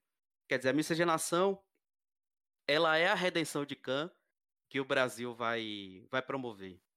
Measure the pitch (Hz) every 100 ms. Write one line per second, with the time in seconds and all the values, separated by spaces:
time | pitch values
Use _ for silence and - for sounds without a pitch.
0 | _ _ _ _ - 131 131 139 151 165
1 | 175 160 - 170 196 190 _ _ _ _
2 | _ _ _ _ _ _ - 147 165 156
3 | 175 202 180 170 156 151 143 139 - 135
4 | 165 - _ _ _ _ _ 135 135 135
5 | 127 117 120 117 117 117 110 104 98 92
6 | 113 131 - 135 123 101 95 87 _